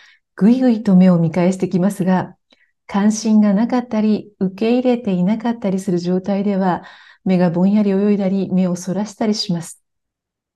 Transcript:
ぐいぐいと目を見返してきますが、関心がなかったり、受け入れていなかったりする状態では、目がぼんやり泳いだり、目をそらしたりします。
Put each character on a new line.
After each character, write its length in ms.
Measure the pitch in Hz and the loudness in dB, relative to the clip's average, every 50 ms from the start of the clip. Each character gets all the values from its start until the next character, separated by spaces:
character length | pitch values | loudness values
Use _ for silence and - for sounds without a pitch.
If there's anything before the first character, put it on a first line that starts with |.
| - - _ _ _ _ _ | -20 -20 _ _ _ _ _
ぐ 140 | - 185 220 | 0 2 2
い 100 | 240 262 | 4 4
ぐ 100 | 254 247 | 2 2
い 100 | 226 214 | 0 0
と 140 | 226 208 190 | 2 4 4
目 140 | 180 185 185 | 6 6 6
を 100 | 180 170 | 6 4
見 100 | 165 160 | 2 0
返 220 | 160 185 170 185 | 0 0 0 0
し 60 | 185 | 0
て 100 | - 185 | -2 -4
き 120 | 180 - 180 | -2 -2 0
ま 120 | 175 202 | 0 -2
す 140 | 202 - 180 | -2 -2 -2
が、 300 | 190 185 185 - - - _ _ _ _ _ _ _ _ _ _ | 0 0 -2 -2 -6 -12 _ _ _ _ _ _ _ _ _ _
関 260 | - - 202 202 214 | -6 -4 0 0 0
心 300 | 214 - - 226 214 214 | 0 0 -2 2 2 4
が 120 | 208 208 196 | 4 4 2
な 140 | 196 240 | 2 0
か 120 | 233 262 247 | 0 -2 -4
っ 80 | 240 | -4
た 120 | 240 226 214 | -2 -4 -2
り、 320 | 214 214 208 196 - - _ _ | 0 0 0 -2 -4 -12 _ _
受 160 | 196 185 185 | -6 -6 -4
け 160 | - 220 226 240 | -2 0 0 0
入 80 | 254 | 2
れ 160 | 247 254 247 | 2 0 0
て 140 | 240 240 202 | 0 -2 -4
い 120 | 185 180 180 | -2 0 0
な 140 | 190 220 | 0 0
か 140 | 226 247 233 | -2 -2 -4
っ 80 | 226 233 | -6 -4
た 100 | - 196 | -4 -4
り 100 | 185 190 | -4 -4
す 120 | 190 202 | -2 -2
る 80 | 175 175 | -4 -2
状 220 | 175 175 185 185 | -2 -2 -2 -2
態 220 | 185 - 202 196 196 | -2 -4 -4 -2 -2
で 120 | 208 202 | -2 -2
は、 280 | 185 196 185 165 165 - - - - - - - _ _ | 0 0 -2 -2 -4 -6 -16 -20 -20 -20 -20 -20 _ _
目 120 | 190 185 | 0 2
が 120 | 175 180 175 | 2 2 2
ぼ 140 | 160 175 180 | 2 2 2
ん 80 | 196 | 2
や 120 | 208 214 208 | 2 2 2
り 80 | 202 | 2
泳 220 | 190 190 202 208 208 | 0 0 2 0 0
い 40 | |
だ 120 | 196 196 185 | 0 0 -2
り、 200 | 196 196 190 - | -2 -2 -2 0
目 160 | 185 185 185 | 0 0 0
を 100 | 180 180 | 0 -2
そ 160 | 180 - 190 175 | -4 -6 -6 -6
ら 120 | 185 214 | -4 -6
し 100 | 214 - | -8 -6
た 120 | - 240 | -4 -2
り 60 | 220 208 | -2 -2
し 180 | - - - | -2 -4 -4
ま 100 | 170 165 | -4 -6
す。 220 | 165 - - - _ _ _ _ _ _ _ _ _ _ _ _ _ _ _ | -6 -12 -18 -20 _ _ _ _ _ _ _ _ _ _ _ _ _ _ _